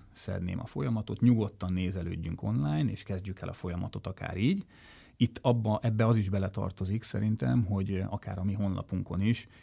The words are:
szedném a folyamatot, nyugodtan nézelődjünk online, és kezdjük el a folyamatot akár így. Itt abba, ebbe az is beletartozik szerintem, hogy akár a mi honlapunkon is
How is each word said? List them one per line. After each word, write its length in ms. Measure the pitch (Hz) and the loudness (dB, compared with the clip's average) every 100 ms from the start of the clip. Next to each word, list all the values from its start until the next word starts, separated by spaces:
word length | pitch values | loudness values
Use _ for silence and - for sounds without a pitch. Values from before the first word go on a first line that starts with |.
| - | -10
szedném 460 | - - 95 90 90 | -14 -6 -4 -2 -4
a 60 | - | -6
folyamatot, 540 | - 139 110 110 - | -4 0 0 -2 2
nyugodtan 520 | 120 113 101 - 92 | 6 6 2 -2 -2
nézelődjünk 680 | 92 90 92 85 85 82 80 | 0 0 -2 -4 -4 -4 -4
online, 480 | 104 120 147 151 135 | -2 0 0 0 0
és 120 | 101 | -2
kezdjük 360 | - 95 95 95 | -6 -6 -6 -8
el 80 | 92 | -8
a 40 | |
folyamatot 540 | 90 92 87 95 - - | -6 -6 -4 -4 -6 -8
akár 300 | - - 90 | -6 -6 0
így. 280 | 120 196 - - - - - - | 2 2 -2 -16 -20 -20 -12 2
Itt 220 | 120 - | 2 2
abba, 380 | 127 120 110 107 | 2 2 2 2
ebbe 240 | 120 110 113 | 2 4 4
az 120 | 113 | 4
is 120 | 98 | 4
beletartozik 720 | 98 95 101 98 95 95 110 | 0 0 -2 -6 -4 -2 -2
szerintem, 640 | - 98 107 107 127 123 95 | -4 -2 0 0 2 2 2
hogy 380 | 98 98 95 98 | 0 0 -2 -2
akár 280 | 101 - 98 | -4 -6 -4
a 40 | |
mi 100 | 95 | -2
honlapunkon 680 | 101 98 92 - 92 - 90 | 0 0 -2 -2 -4 -2 0
is 260 | 101 117 - - | 2 0 -2 -20